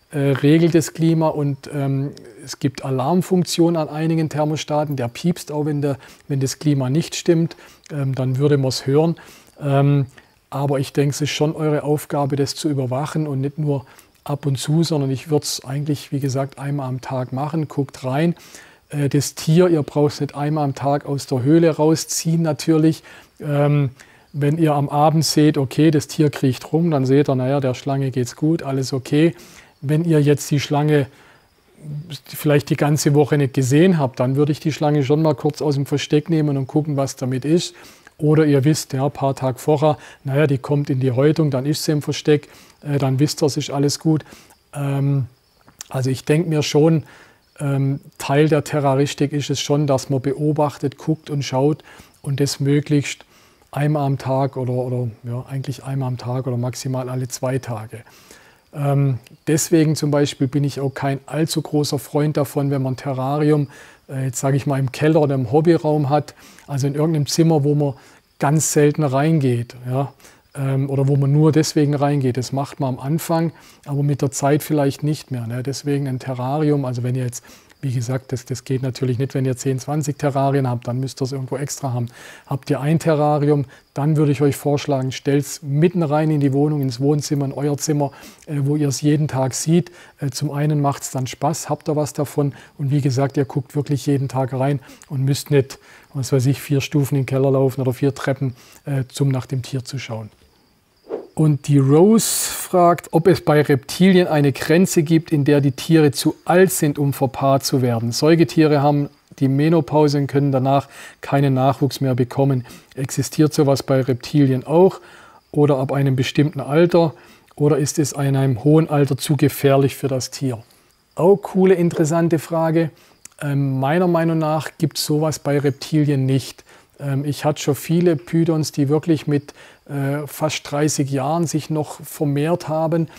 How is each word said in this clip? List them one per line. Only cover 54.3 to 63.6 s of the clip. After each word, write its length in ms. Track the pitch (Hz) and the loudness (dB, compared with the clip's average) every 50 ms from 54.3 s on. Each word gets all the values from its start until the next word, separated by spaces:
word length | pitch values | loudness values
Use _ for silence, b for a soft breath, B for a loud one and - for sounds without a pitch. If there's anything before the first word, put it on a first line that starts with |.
| 131 131 139 135 - 131 | -2 0 0 -2 -4 -4
oder, 160 | 127 120 123 | -4 -4 -2
oder, 340 | 127 127 127 127 123 123 117 110 - - | -2 -2 -2 -4 -4 -4 -6 -8 -10 -10
ja, 220 | 120 120 123 123 - | -8 -8 -8 -8 -8
eigentlich 360 | 139 135 127 - 127 - - | -10 -8 -8 -8 -10 -10 -8
einmal 240 | 135 135 139 131 127 | -8 -6 -4 -4 -4
am 80 | 123 120 | -6 -6
Tag 280 | - 123 123 131 127 | -6 -6 -6 -4 -4
oder 120 | 131 123 117 | -4 -4 -4
maximal 500 | 123 127 123 - - 135 127 127 131 127 | -4 -4 -6 -6 -6 -6 -6 -6 -6 -6
alle 220 | 127 131 131 120 | -6 -6 -6 -8
zwei 280 | - - - 127 131 127 | -8 -6 -4 -4 -4 -4
Tage. 440 | - 117 120 104 110 113 - 110 B B B B B B B B B B B B B B - | -4 -6 -8 -10 -10 -12 -16 -18 B B B B B B B B B B B B B B -8
Ähm, 440 | 151 143 143 143 139 139 139 131 113 - - - - _ - | -4 -2 0 2 2 2 0 0 -2 -6 -12 -20 -10 _ -2
deswegen 480 | 151 160 - - 170 160 156 156 156 | 0 0 0 2 2 4 4 2 2
zum 160 | - - 147 | 0 0 0
Beispiel 360 | 143 143 147 143 - - 143 127 | 2 2 2 0 0 -2 -2 -2
bin 180 | - 147 143 | 0 0 -2
ich 160 | 139 - 131 | -2 -2 -4
auch 120 | 139 135 - | -4 -6 -4
kein 280 | - - 139 135 127 - | -4 -4 -4 -4 -4 -6
allzu 360 | - - 151 160 160 - 160 | -8 -4 -2 -2 -2 -2 -4
großer 360 | - - - 147 147 - - 135 | -4 -2 0 0 0 0 -2 -4
Freund 380 | - - - 147 147 156 147 | -6 -4 -2 0 0 0 0
davon, 340 | 151 143 - - 151 139 139 | 0 -2 -2 -2 -2 -2 0
wenn 120 | 143 139 | 0 0
man 120 | 131 131 127 | -2 -2 -4
ein 40 | - | -4
Terrarium, 720 | - 143 135 127 131 135 143 151 151 147 151 147 | -6 -6 -4 -4 -4 -2 -2 2 2 4 4 4